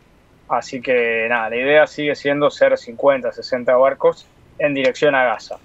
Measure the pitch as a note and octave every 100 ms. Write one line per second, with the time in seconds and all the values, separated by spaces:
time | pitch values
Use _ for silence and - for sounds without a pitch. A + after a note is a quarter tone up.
0 | _ _ _ _ - B2+ - C3 B2+ B2
1 | A#2 A#2 A2+ A#2+ A2 A#2+ C3 D3+ C#3+ -
2 | D3 C#3 C#3+ C#3+ C#3+ - C#3 C3 B2 A2+
3 | C#3 C3+ A#2+ - - B2+ A#2+ B2+ C3+ C3+
4 | E3 E3+ - _ _ - D3 C#3 E3+ -
5 | D3+ C3+ B2+ G#2+ - -